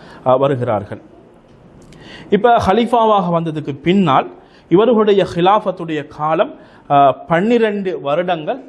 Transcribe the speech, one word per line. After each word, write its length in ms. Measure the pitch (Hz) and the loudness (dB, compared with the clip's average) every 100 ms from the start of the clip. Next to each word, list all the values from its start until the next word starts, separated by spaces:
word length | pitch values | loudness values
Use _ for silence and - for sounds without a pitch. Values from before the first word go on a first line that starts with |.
| - - 127 | -20 -6 0
அஹ், 140 | 131 | 2
வருகிறார்கள். 600 | 139 127 120 107 107 107 - - - _ _ - - - - - - - - | 0 -2 -4 -4 -6 -14 -18 -20 -20 _ _ -20 -20 -20 -20 -20 -20 -20 -2
இப்ப 280 | 208 240 226 196 | 0 2 2 2
ஹலீஃபாவாக 640 | 208 226 240 220 202 180 | 0 0 0 2 2 0
வந்ததுக்கு 500 | 170 165 156 147 135 | -2 -4 -6 -8 -4
பின்னால் 500 | 170 196 170 135 - - - _ - | 0 2 2 2 0 -8 -20 _ 0
இவர்களுடைய 560 | 170 240 220 214 202 165 170 | 2 4 2 2 2 0 0
ஹிலாஃபத்துடைய 720 | 180 214 196 185 160 151 139 | 2 2 0 -8 -8 -8 -10
காலம், 480 | - 151 165 285 - - - - | -6 -2 -2 -2 -6 -20 -16 0
அஹ், 240 | 143 139 - - | 4 4 2 -2
பன்னிரண்டு 760 | 170 220 233 220 202 185 143 | 0 2 2 0 -2 -6 -6
வருடங்கள் 580 | 139 160 180 165 156 262 | -4 -2 -2 -4 -6 -10